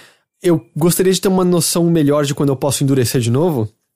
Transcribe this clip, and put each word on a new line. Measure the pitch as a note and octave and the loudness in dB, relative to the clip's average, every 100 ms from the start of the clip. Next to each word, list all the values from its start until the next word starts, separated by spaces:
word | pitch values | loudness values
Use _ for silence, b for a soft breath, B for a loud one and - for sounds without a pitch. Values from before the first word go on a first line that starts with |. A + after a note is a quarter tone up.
| B B B _ | B B B _
eu | F3+ D#3+ - D3+ | 0 0 -2 -2
gostaria | E3+ E3 F#3+ | 0 2 0
de | F#3 | 0
ter | G3+ | 0
uma | F#3 F3+ | 0 2
noção | F3 - F3+ E3+ | 0 0 0 0
melhor | E3 C#3+ D3 C#3+ | 2 2 2 0
de | |
quando | D3 C#3+ | -2 -2
eu | C3+ | -2
posso | D3 - | -2 -2
endurecer | C#3 C3+ A#2 C#3 | 0 0 0 -2
de | A2+ | 0
novo. | B2+ F3 C3+ G#2+ _ _ | 0 0 -2 -6 _ _